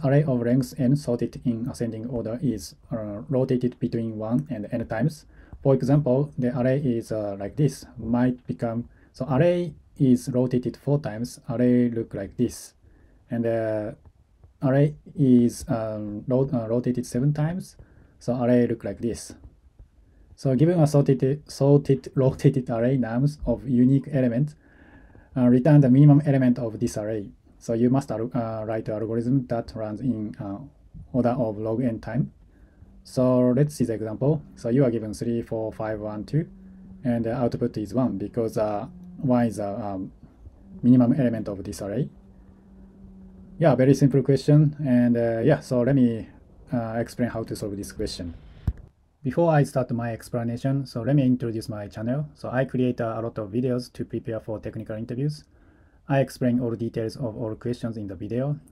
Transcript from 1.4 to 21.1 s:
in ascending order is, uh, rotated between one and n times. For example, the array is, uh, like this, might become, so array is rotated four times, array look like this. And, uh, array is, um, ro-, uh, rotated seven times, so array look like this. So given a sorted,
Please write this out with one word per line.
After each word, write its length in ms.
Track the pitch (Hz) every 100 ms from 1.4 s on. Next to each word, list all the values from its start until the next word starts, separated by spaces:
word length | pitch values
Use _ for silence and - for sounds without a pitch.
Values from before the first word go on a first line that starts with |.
| 131
in 220 | 113 123
ascending 380 | - 117 110 120
order 300 | 127 110 120
is, 320 | 135 107 - - -
uh, 320 | 117 107 104 -
rotated 520 | 131 131 127 123 -
between 400 | 120 117 113 107
one 260 | 110 123 -
and 160 | 113 101
n 160 | 113 113
times. 380 | 113 139 - - - - -
For 100 | 139
example, 580 | 131 120 147 143 127 147 -
the 180 | 123 123
array 220 | 123 135
is, 340 | 143 117 110
uh, 240 | 110 104 98
like 160 | 101 98
this, 320 | 147 - - -
might 480 | 113 120 127 123 -
become, 420 | 127 120 113 120 - _
so 120 | - 131
array 460 | 131 175 175 175 - _ -
is 320 | 139 123 -
rotated 480 | 123 123 127 123 -
four 220 | - 143
times, 400 | 110 107 123 - -
array 400 | 117 123 123 120
look 240 | 113 110
like 240 | 101 98 -
this. 380 | 120 - - _ _ _ _ _ _
And, 160 | 117 117
uh, 460 | 113 110 107 107 - - _ _ _ - _
array 320 | 135 135 147 151 - -
is, 500 | 135 123 120 113 -
um, 540 | 117 110 107 107 104 -
ro-, 240 | 123 139
uh, 140 | 127 110
rotated 400 | 120 123 123 123
seven 260 | 123 139
times, 440 | 147 151 185 - - - - - _
so 220 | - 123
array 240 | 120 123 117
look 200 | 113 107
like 140 | 98
this. 320 | 117 101 - - - - _ - - _ _ _ _ -
So 180 | 143 127
given 240 | 156 175
a 80 | 156
sorted, 560 | 147 139